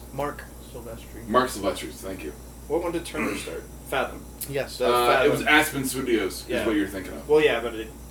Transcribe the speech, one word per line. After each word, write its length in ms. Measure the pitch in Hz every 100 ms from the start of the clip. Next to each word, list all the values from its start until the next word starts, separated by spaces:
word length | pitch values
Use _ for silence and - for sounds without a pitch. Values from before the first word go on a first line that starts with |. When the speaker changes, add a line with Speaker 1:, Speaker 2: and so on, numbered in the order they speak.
| -
Speaker 1:
Mark 300 | 131 143 139 - - -
Silvestri. 540 | 123 113 117 - 113 117
Speaker 2:
Mark 220 | 120 127
Silvestri, 420 | 107 95 90 -
thank 320 | - 98 95
you. 80 | 92 - - - -
Speaker 3:
What 120 | 156
one 100 | 175
did 120 | 170 -
Turner 300 | - 226 -
start? 280 | - - - - -
Fathom. 320 | 139 120 - - - 139
Speaker 1:
Yes. 280 | 139 120 -
Speaker 3:
That 120 | 123
was 60 | 123
Speaker 2:
Uh, 280 | 123 135 143
it 60 |
was 80 | -
Speaker 3:
Fathom. 120 | - 151
Speaker 2:
Aspen 300 | 151 139 131
Studios 480 | 127 123 113 - -
is 20 | -
Speaker 3:
Yeah. 180 | 120 110
Speaker 2:
what 100 | 104
you're 100 | 95
thinking 260 | 98 87
of. 140 | 78 139
Speaker 3:
Well, 140 | 151
yeah, 180 | 147 117
but 120 | 117 110
it, 120 | 110 - -